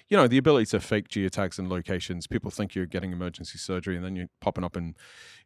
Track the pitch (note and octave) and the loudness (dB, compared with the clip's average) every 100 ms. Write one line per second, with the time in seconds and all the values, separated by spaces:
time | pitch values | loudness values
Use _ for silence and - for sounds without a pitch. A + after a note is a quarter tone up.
0 | - G3+ C3 B2+ C3+ C#3+ A2 G2+ - G#2+ | 2 6 6 6 6 6 6 0 2 -2
1 | - G#2+ F#2+ - F#2+ - F#2 F#2 E2+ F#2 | 0 -2 -2 0 -4 -4 -4 -4 -2 -4
2 | - F2 - A2+ G2 - G2+ - F2+ F#2 | -4 -8 -4 -6 -4 -6 -4 -4 -4 -4
3 | F#2 F2 F2+ - E2 E2+ - F#2 F#2 F2+ | -4 -4 -6 -8 -12 -12 -6 -4 -4 -4
4 | F2+ F#2 F2+ _ - - F2 - E2+ D#2+ | -4 -6 -8 _ -4 -2 -4 -4 -8 -8
5 | - - - - | -16 -20 -20 -16